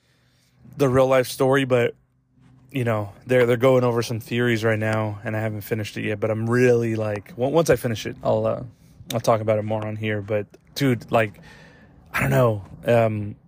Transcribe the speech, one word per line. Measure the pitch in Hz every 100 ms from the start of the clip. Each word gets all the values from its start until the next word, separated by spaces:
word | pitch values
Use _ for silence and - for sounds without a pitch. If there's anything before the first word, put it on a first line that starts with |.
| _ _ _ _ _ _ - -
the | 139
real | 131 131
life | 131 123
story, | - 131 135
but, | 131 127 120 - _ _ _ _ _ - _
you | 139
know, | 117 107 104 - 123
they're, | 127 120
they're | 123
going | 131 127
over | 123 117
some | 113 113
theories | - 120 123 113
right | 113 110
now, | 110 110 107 104
and | 110 110
I |
haven't | 110 107
finished | - 110 104 110
it | 110
yet, | 104
but | 107
I'm | 110 113
really, | 123 123 120 117 110
like, | 107 104 - -
on-, | 131
once | 156 165
I | -
finish | 123 107 117
it, | -
I'll, | 123 110 110
uh, | 110 - _ _ - -
I'll | 120
talk | - 113
about | 107 107
it |
more | 107 110 107
on | 107
here, | 110 104
but, | 101 107 104 - _
dude, | - 139 117 -
like, | 117 107 - - - - - - _ -
I | -
don't | 135
know, | 135 120 104 95 - -
um, | 117 113 107 104 110